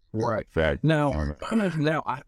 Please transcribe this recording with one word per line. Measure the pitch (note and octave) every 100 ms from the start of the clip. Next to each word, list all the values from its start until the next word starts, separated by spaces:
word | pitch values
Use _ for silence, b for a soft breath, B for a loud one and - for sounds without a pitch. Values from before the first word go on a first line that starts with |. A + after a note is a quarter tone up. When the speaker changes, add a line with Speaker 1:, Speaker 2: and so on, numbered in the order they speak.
| _
Speaker 1:
Right. | A2 A#2 G#2+ -
Speaker 2:
Fact. | - D#2+ C#2
Speaker 1:
Now, | D3+ D#3 D3
Speaker 2:
All | D2+ D2 D2 - A3+
right. | F#3+ D#3+
Speaker 1:
<clears throat> |
now | D3 D#3+ -
I, | C3